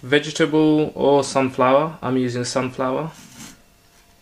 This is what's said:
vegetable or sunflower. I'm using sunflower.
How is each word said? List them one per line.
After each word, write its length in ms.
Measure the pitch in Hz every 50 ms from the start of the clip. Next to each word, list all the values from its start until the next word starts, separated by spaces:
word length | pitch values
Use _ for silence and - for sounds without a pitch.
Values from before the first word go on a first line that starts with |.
| -
vegetable 880 | 123 135 147 147 156 147 - 165 151 147 156 156 156 156 151 156 139 -
or 300 | - 135 135 143 143 135
sunflower. 720 | 135 - 135 135 131 131 - 127 127 131 139 151 160 160 -
I'm 180 | - 123 127 131
using 260 | 127 123 117 123 123
sunflower. 680 | 120 - 135 127 127 127 - 135 127 131 139 151 160 - - - - - - - - - _ _ _ _ _ _ _ _ _ _ _ _ _